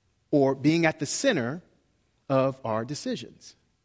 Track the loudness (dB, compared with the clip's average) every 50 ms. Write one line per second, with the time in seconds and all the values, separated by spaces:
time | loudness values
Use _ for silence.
0 | _ _ _ _ _ 0 2 4 4 4 2 2 2 2 2 4 2 2 0 0
1 | -6 -6 -4 0 0 0 2 2 -2 -2 -4 -8 -12 _ _ _ _ _ _ _
2 | _ _ _ _ _ 0 0 2 2 0 -2 -4 -6 -4 -4 -4 -4 -6 -8 -8
3 | -6 -8 -8 -8 -10 -16 -20 _ -20 -20 -20 _ _ _ _ _ _